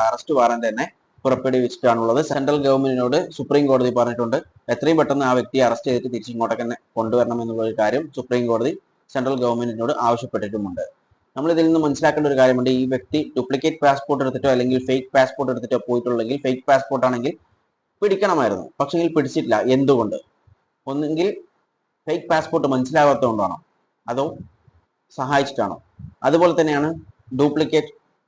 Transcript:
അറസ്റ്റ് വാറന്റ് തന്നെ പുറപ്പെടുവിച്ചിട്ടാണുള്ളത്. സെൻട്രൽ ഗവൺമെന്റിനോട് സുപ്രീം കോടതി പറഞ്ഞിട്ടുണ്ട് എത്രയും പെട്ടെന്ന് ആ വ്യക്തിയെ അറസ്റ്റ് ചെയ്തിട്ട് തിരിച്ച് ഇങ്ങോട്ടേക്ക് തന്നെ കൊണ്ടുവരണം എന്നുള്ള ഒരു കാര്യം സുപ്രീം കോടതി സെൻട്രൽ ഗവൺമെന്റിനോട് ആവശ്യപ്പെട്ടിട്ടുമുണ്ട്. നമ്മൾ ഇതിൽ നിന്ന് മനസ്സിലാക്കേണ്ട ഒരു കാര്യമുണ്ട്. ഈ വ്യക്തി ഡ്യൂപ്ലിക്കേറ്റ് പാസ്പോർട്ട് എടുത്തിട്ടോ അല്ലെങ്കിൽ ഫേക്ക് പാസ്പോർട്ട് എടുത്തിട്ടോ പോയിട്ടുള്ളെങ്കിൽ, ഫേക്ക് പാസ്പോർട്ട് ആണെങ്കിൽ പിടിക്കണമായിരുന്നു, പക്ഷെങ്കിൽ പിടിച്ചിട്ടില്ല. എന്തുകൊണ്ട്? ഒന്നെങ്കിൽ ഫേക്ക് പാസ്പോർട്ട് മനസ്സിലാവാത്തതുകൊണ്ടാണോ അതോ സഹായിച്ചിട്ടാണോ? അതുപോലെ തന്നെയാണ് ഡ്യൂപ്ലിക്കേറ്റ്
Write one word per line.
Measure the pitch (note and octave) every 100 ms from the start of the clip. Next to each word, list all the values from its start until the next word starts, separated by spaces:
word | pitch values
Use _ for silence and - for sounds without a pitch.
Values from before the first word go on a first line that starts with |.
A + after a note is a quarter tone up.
| A2+
അറസ്റ്റ് | A#2 - C#3+
വാറന്റ് | A#2+ A#2 A#2
തന്നെ | A2 A2 _ _ _
പുറപ്പെടുവിച്ചിട്ടാണുള്ളത്. | C3+ B2+ C3 B2+ B2 - B2+ A#2 A2+ A#2+ D#3
സെൻട്രൽ | C#3+ C3+ D3
ഗവൺമെന്റിനോട് | C#3 C3+ C3+ B2+ B2 C#3+ F3 -
സുപ്രീം | C3+ C#3+ C#3+
കോടതി | C3 B2 B2
പറഞ്ഞിട്ടുണ്ട് | A#2+ A#2 A#2+ C3+ - _ -
എത്രയും | A#2+ D3 D#3+
പെട്ടെന്ന് | D3 C#3 C3+
ആ | B2+
വ്യക്തിയെ | A#2 C3+ B2
അറസ്റ്റ് | A#2 -
ചെയ്തിട്ട് | B2 B2
തിരിച്ച് | A#2 A2
ഇങ്ങോട്ടേക്ക് | A#2 A2+ A2+
തന്നെ | A#2 A2+ _ -
കൊണ്ടുവരണം | A2+ A#2+ A#2 A#2
എന്നുള്ള | A#2 A2+ A2+
ഒരു | A2
കാര്യം | G#2+ B2 D#3+ C3+
സുപ്രീം | B2 B2 A#2+
കോടതി | A2+ B2 F#3+ _ _ _
സെൻട്രൽ | C3+ B2+ C3
ഗവൺമെന്റിനോട് | B2 A#2 A#2+ A2 A#2 D3 A#2+
ആവശ്യപ്പെട്ടിട്ടുമുണ്ട്. | A#2 B2+ G#2+ G2+ G#2+ G2+ F2 - _ _ _ _ -
നമ്മൾ | D3+
ഇതിൽ | E3 D#3+
നിന്ന് | E3
മനസ്സിലാക്കേണ്ട | D3+ C3+ D#3 D3+ D3
ഒരു | C#3
കാര്യമുണ്ട്. | C3 B2+ B2+ C3
ഈ | B2+
വ്യക്തി | B2+ - D#3 D3+ B2+
ഡ്യൂപ്ലിക്കേറ്റ് | B2 C3+ D#3 D#3+
പാസ്പോർട്ട് | C#3+ C#3 - C#3+ C3
എടുത്തിട്ടോ | B2+ C#3
അല്ലെങ്കിൽ | B2+ B2+ B2+ B2+
ഫേക്ക് | C3 B2+ C#3
പാസ്പോർട്ട് | C3 - C3
എടുത്തിട്ടോ | B2 A#2+ B2 -
പോയിട്ടുള്ളെങ്കിൽ, | A#2+ A#2+ A#2+ A2+ C#3 C3+
ഫേക്ക് | B2+ -
പാസ്പോർട്ട് | C3+ - C3+ B2+
ആണെങ്കിൽ | B2 B2 - _ _ _ _ _ -
പിടിക്കണമായിരുന്നു, | G3+ F#3+ G3 E3+ A#2+ G2 - -
പക്ഷെങ്കിൽ | C#3+ E3+ E3+ D#3
പിടിച്ചിട്ടില്ല. | C3+ D#3+ C3 A2 G#2+ C3
എന്തുകൊണ്ട്? | C3+ C3 G#2+ - - _ _ _ _ _ -
ഒന്നെങ്കിൽ | C#3+ D3+ D#3+ F#3+ - - _ _ _ _ _ -
ഫേക്ക് | E3+ -
പാസ്പോർട്ട് | D#3+ D3+ E3 C#3+
മനസ്സിലാവാത്തതുകൊണ്ടാണോ | C3 B2+ D#3 D3 B2+ B2 A2 G2 E2+ _ _ _ _ -
അതോ | B2 D3 D#3 - _ _ _ _ _ _ -
സഹായിച്ചിട്ടാണോ? | C3 C#3+ C#3 - G#2 D#2+ _ - - - C3
അതുപോലെ | D#3+ F3+ D3+
തന്നെയാണ് | D#3 C#3+ D3+ E3 - _ - C3
ഡ്യൂപ്ലിക്കേറ്റ് | C#3+ D3 D3 D#3 D3+ - _ _